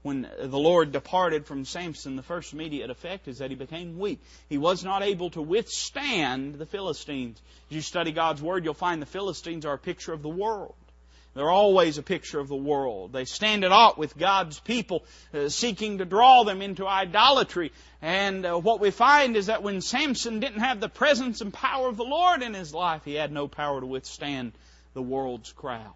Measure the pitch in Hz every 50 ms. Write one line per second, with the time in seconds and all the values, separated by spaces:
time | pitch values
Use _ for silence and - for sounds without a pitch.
0 | - 143 139 135 120 - - - 131 135 131 139 147 160 180 170 160 147 139 143
1 | - - - 185 185 170 156 151 147 - 147 139 135 - - 175 180 170 151 -
2 | - 139 131 131 127 - 170 175 - - - 151 160 160 147 135 110 120 123 _
3 | - 175 190 190 _ 147 123 117 135 131 135 127 135 127 160 170 180 170 165 170
4 | 196 208 - - - - - - _ _ 151 139 147 175 190 170 175 190 196 196
5 | 196 208 202 170 180 170 - 170 151 156 180 226 220 - - - - - - 285
6 | 285 285 240 180 151 127 127 131 135 143 147 143 156 - - 196 196 180 147 -
7 | - - 147 135 127 120 107 - _ - - - _ _ 147 156 151 - - 180
8 | 165 165 156 165 160 - 151 143 151 165 185 185 165 160 143 - 185 175 170 160
9 | 139 - - 190 202 196 160 - - 170 170 160 147 151 139 135 _ 185 170 -
10 | - - 165 156 143 151 165 180 202 220 220 202 165 - - _ _ _ _ _
11 | _ _ _ _ _ _ _ 135 143 156 180 202 208 202 190 185 170 165 147 151
12 | 135 - 185 151 - - - 151 139 139 143 139 139 147 147 139 139 127 107 95
13 | 92 90 127 131 127 - - - 208 214 214 208 190 185 190 220 233 208 - -
14 | 156 143 - 143 165 190 196 190 185 160 143 - _ - 233 247 185 - 185 151
15 | - - - - - _ - 151 143 147 147 - 233 240 196 - 214 214 202 185
16 | 185 175 180 214 240 262 262 247 226 208 190 190 196 202 190 185 190 190 196 190
17 | 196 180 165 208 226 269 277 262 214 - - 175 170 143 - - - - _ _
18 | 151 160 180 196 202 196 196 190 185 175 170 175 165 214 226 185 208 196 185 -
19 | 233 269 285 294 277 254 226 214 190 190 190 - 196 202 196 185 165 - - 262
20 | 311 285 240 - - 233 226 214 233 277 208 214 233 262 254 202 214 202 - -
21 | 247 302 285 233 262 247 208 - 226 208 - - - 262 - 269 254 254 226 202
22 | 240 254 285 330 359 359 349 285 247 233 214 190 180 147 147 165 180 175 160 151
23 | - 147 143 151 151 143 151 147 143 143 - - 147 147 139 135 131 131 131 131
24 | 127 - - - 151 143 143 131 123 117 - _ _ _ _ _ _ _ _ 135
25 | 127 123 131 135 135 127 123 113 110 - - - - 135 120 113 110 104 95